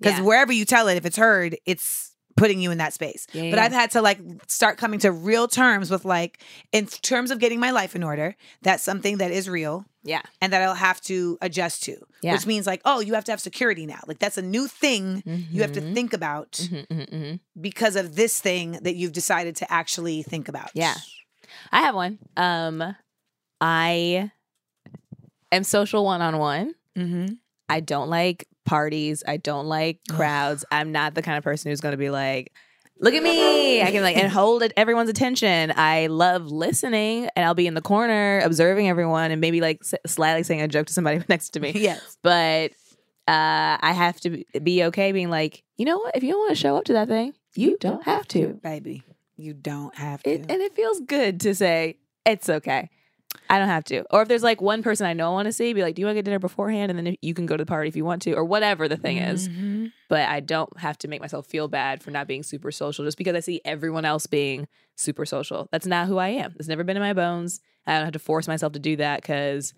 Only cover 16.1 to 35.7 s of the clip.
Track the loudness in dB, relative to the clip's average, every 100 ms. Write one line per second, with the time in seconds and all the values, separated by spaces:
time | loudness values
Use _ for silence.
16.1 | -2 -4 -6 -8 -8 -6 -8 -6 -6 -6
17.1 | -8 -8 -10 -14 -12 -10 0 0 0 -2
18.1 | 2 2 2 0 0 -4 -6 -4 -2 -4
19.1 | -2 0 0 -2 -6 -2 -2 -2 -4 -4
20.1 | -6 -6 -8 -8 -12 -10 -2 -2 -2 -10
21.1 | -20 _ _ -20 -20 0 2 4 0 -4
22.1 | -6 -8 0 0 0 -2 -4 -6 -10 _
23.1 | _ _ _ _ -2 2 4 2 2 0
24.1 | 0 -2 -10 _ _ _ _ -20 -20 _
25.1 | -20 _ _ _ -4 0 0 2 0 0
26.1 | 0 0 0 -2 -2 -6 -10 _ -8 -4
27.1 | -4 -6 -8 _ _ -4 -4 -2 -4 0
28.1 | 0 0 -2 -10 _ -2 0 0 -2 -4
29.1 | -4 -4 -4 -4 -4 -2 -2 -2 -4 -6
30.1 | -2 0 0 -2 -4 -2 -2 0 0 -2
31.1 | -2 -2 -2 -2 -4 -4 -4 -2 -2 -2
32.1 | -2 -2 -2 -6 -16 _ _ _ 2 4
33.1 | 4 4 4 6 6 4 4 4 4 4
34.1 | 4 4 6 6 6 4 4 4 4 2
35.1 | 2 0 2 4 4 4